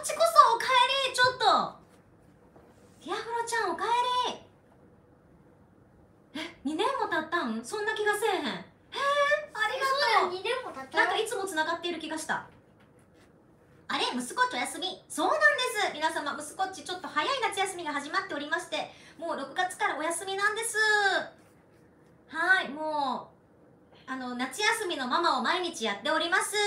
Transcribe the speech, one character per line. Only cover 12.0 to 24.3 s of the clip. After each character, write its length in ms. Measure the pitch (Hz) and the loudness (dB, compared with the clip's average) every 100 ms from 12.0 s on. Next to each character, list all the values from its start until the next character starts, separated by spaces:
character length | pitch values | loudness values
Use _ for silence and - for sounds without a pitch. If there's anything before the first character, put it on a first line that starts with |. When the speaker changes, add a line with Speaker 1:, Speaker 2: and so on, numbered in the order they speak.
| 302 | -6
Speaker 1:
が 80 | 320 | -8
し 80 | - | -4
た。 200 | 165 - - - - - - _ - - - _ - - - - | -6 -6 -20 -20 -20 -20 -20 _ -20 -20 -20 _ -20 -20 -18 -6
あ 60 | - | -2
れ？ 140 | - | 0
ム 80 | 247 | -2
ス 140 | - - | -4 0
コ 80 | |
ッ 60 | - | 0
チ 60 | 254 | 0
お 40 | |
休 180 | 262 330 | -4 -4
み。 260 | 349 - - | -8 -8 -10
そ 160 | 294 359 | 0 2
う 20 | |
な 60 | 622 | 6
ん 40 | |
で 60 | 605 539 494 415 359 | 6 6 0 0 -2
す。 60 | |
皆 180 | 294 320 | 0 -2
様、 200 | 330 285 | -2 -4
ム 100 | 302 | -6
ス 120 | - - | -8 -4
コ 60 | |
ッ 100 | 381 | -4
チ 120 | 294 | -6
ち 80 | - | -10
ょ 60 | 359 | -8
っ 40 | |
と 60 | 285 | -4
早 180 | - - | -2 0
い 40 | 539 | 0
夏 180 | 440 403 | 0 0
休 180 | 381 349 | -2 -2
み 60 | |
が 80 | 311 | -6
始 200 | 285 285 | -6 -4
ま 80 | 370 | -4
っ 80 | 370 | -4
て 80 | 294 | -6
お 40 | |
り 80 | 294 | -4
ま 120 | 339 | -4
し 100 | - | -4
て、 240 | 302 - - - - | -6 -6 -12 -20 -10
も 160 | 330 | -6
う 40 | 285 | -6
六 140 | 269 - | -6 -2
月 240 | 370 - | -2 0
か 80 | 403 | -2
ら 100 | 294 | -2
お 60 | |
休 220 | 311 339 381 | -4 -4 -4
み 120 | 392 | 0
な 100 | 415 | 0
ん 80 | 427 | 0
で 80 | |
す。 140 | 453 427 427 415 403 339 - - - - - - - - - - - | -2 2 4 4 4 2 -2 -12 -20 -20 -20 -20 -20 -20 -20 -20 -10
は 340 | 320 349 370 | 0 4 4
い、 80 | 240 | 2
も 640 | 294 311 302 262 214 - - _ - - - - - - | -4 -4 -2 -2 -2 -8 -20 _ -20 -20 -20 -20 -20 -10
う、 40 | |
あ 40 | 262 | -8
の、 200 | 247 | -6